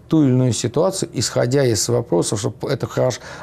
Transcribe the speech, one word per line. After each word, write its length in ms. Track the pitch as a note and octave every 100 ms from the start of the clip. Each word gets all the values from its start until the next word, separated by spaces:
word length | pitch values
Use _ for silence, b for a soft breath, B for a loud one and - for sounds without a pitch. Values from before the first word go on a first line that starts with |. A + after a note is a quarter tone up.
| -
ту 160 | D#3+
или 80 | C#3
иную 200 | B2+ B2+
ситуацию, 560 | G#2+ A2 C#3+ F#3 F3+ -
исходя 500 | - - B2+ B2+ C#3+
из 240 | B2+ G#2+ -
вопросов, 500 | A#2+ A2+ E3+ - G#2
что 140 | A#2 - -
это 200 | C3+ -
хорошо? 320 | - B2+ A#2 B B